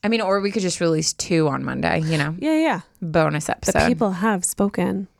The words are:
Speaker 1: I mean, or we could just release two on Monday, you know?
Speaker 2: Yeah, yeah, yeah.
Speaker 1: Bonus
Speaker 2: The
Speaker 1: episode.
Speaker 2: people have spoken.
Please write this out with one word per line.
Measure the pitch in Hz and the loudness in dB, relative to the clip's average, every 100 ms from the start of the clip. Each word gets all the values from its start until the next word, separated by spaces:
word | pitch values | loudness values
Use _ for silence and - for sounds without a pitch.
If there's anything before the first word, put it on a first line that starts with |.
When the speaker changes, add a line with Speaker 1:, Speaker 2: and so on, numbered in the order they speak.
Speaker 1:
I | 208 | 0
mean, | 226 | 0
or | 190 202 | 2 0
we | 202 | 0
could | 214 | 0
just | 185 - | -2 0
release | 170 160 156 | 0 2 0
two | - - 165 156 | -4 0 2 2
on | 135 135 | 0 -4
Monday, | 127 - 165 156 | -2 0 0 0
you | 160 | 0
know? | 147 165 | -2 -2
Speaker 2:
Yeah, | 302 | 0
yeah, | 311 | 2
yeah. | 320 214 - _ | 2 0 -6 _
Speaker 1:
Bonus | 170 165 156 151 - | -2 2 2 0 -2
Speaker 2:
The | - | -2
Speaker 1:
episode. | - - 151 | 0 2 2
Speaker 2:
people | 240 214 | 2 0
have | 180 220 196 - | 0 0 0 -2
spoken. | - 202 - 175 190 196 | -2 -2 0 -2 -2 -8